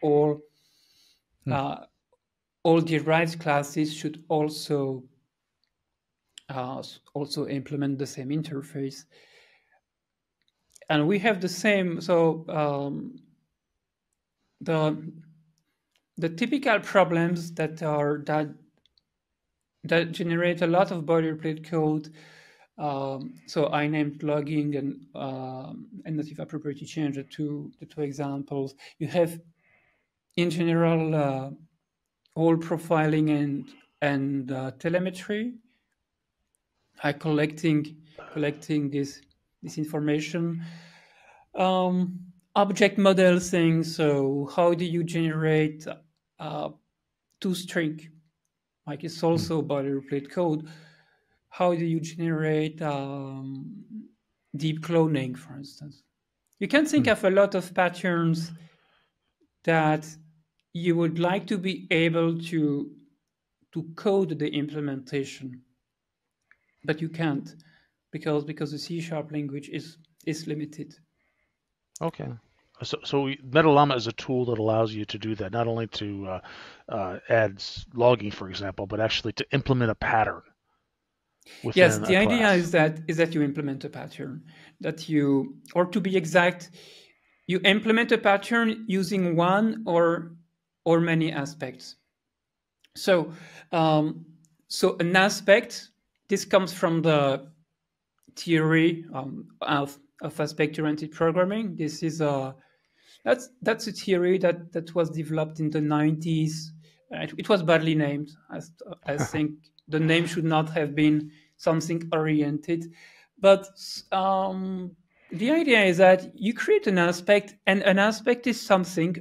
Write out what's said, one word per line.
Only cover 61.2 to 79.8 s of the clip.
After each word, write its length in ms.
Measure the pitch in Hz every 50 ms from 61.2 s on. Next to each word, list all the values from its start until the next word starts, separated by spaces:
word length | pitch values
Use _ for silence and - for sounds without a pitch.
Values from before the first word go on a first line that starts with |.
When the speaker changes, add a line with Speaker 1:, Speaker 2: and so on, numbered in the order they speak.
| 170 175 185 202 -
Speaker 1:
to 100 | - 220
be 300 | 190 175 190 185 - 185 -
able 480 | 180 160 165 170 165 170 165 165 165 165
to, 560 | 165 - 175 160 151 147 143 143 143 - - - _ _ _ _ _ _ _ _ _ _ _ _ _ _
to 100 | - 165 160 165 160
code 420 | - - 214 196 196 190 160 156 143
the 120 | 147 151
implementation, 1080 | 143 147 143 147 147 151 147 143 135 135 131 - 143 139 135 131 - - 135 131 123 127 _ _ _ _ _ _ _ _ _ _ _ _ _ _ _ _ _ _ _ _ _ _ _ _ -
but 160 | 156 156 -
you 80 | 165 160
can't 480 | - - 165 156 151 175 - - - - - _ _ _ _ _ _ _ _ _
because, 340 | - 160 - 156 151 147 143
because 280 | 156 151 - 160 143
the 60 | 151 147
C 220 | - - 170 170
sharp 320 | 160 170 165 151 147 151
language 380 | 151 151 147 139 139 143 147 -
is, 260 | - 151 - - - _ _ _ _ _ -
is 200 | 160 156 - -
limited. 480 | - 151 151 147 147 - - - - - _ _ _ _ _ _ _ _ _ _ _ _ _ _ _ _ _ _ _ - -
Speaker 2:
Okay. 260 | 156 165 - - 151 131 120 117 _ _ _ _ _ _ _ -
So, 160 | 120 - - - -
so 180 | - 143 139
we, 160 | 139 135 139 -
Metalama 580 | 135 131 123 156 160 160 143 143 147 143 135
is 100 | 123 107
a 60 | 113
tool 320 | - - - - 131 127 123
that 140 | 120 120 107
allows 340 | 107 110 110 113 113 107
you 140 | 110 107 104
to 120 | - - 104
do 160 | 104 110 110
that, 140 | 101 104 95
not 160 | 104 117 117
only 200 | 117 113 117 117
to, 400 | 104 - - 107 104 101 98 98
uh, 140 | 95 92 90 - - - - - - - - - -
uh, 280 | 117 107 95 90 90 - - -
add 240 | 123 113 110 101 98
s-, 300 | 101 - - - - - - -
logging, 360 | 117 117 123 127 104 104 104
for 200 | 98 - 101 92
example, 360 | 92 92 98 95 92 - 101
but 140 | 95 107 104
actually 320 | 110 110 - - - 110
to 140 | - - - -
implement 380 | - 135 - - 135 127